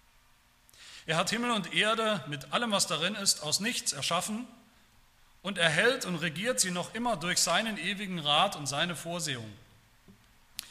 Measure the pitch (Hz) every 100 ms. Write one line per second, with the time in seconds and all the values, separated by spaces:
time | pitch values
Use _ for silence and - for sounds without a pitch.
0 | _ _ _ _ _ _ _ - - -
1 | - 160 180 220 240 220 165 165 214 226
2 | 220 202 143 143 - 208 240 202 - 156
3 | 175 214 196 - 151 147 214 - - 139
4 | - 170 175 214 254 - - _ _ _
5 | _ _ _ _ 180 175 165 156 226 262
6 | 185 170 165 147 226 254 185 180 165 226
7 | 240 190 175 170 - 175 226 202 170 202
8 | 202 180 147 147 185 160 139 139 175 160
9 | 170 175 156 123 110 101 - - _ _
10 | - - - - _ - -